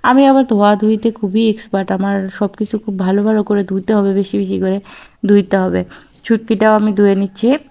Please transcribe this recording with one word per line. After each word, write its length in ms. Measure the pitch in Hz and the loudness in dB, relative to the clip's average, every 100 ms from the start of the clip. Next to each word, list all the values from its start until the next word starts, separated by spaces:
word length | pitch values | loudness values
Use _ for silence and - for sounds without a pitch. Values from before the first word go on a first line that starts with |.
আমি 180 | 226 262 277 | 2 4 4
আবার 180 | 269 262 | 4 2
ধোয়াধুয়িতে 600 | 208 208 208 214 214 226 | 2 2 2 0 0 -2
খুবই 320 | 220 202 214 226 | -4 -4 0 0
এক্সপার্ট, 380 | 214 - 202 185 | -2 -4 -6 -4
আমার 240 | 190 196 202 190 | -4 -2 -4 -6
সব 220 | - 202 - | -6 -6 -4
কিছু 180 | 214 208 | -6 -6
খুব 140 | 214 190 | -6 -4
ভালো 220 | 185 196 | -2 0
ভালো 180 | 208 220 | 2 0
করে 180 | 208 202 | 0 -2
ধুতে 280 | 190 196 190 | -2 -4 0
হবে, 180 | 214 196 | 0 2
বেশি 220 | 196 196 202 | 0 -2 -4
বেশি 200 | 190 190 | -2 -2
করে 180 | 190 196 - - - _ | -2 -4 -8 -20 -20 _
ধুইতে 320 | 202 202 190 196 | 2 2 4 -2
হবে। 240 | 185 180 180 - _ _ | 0 -2 -6 -14 _ _
শুটকিটাও 500 | - 220 226 208 214 214 | -2 -2 0 0 2 2
আমি 160 | 214 | 0
ধুয়ে 220 | 202 202 196 | 2 2 2
নিচ্ছি। 340 | 196 - 233 294 - | -2 -2 -2 -2 -6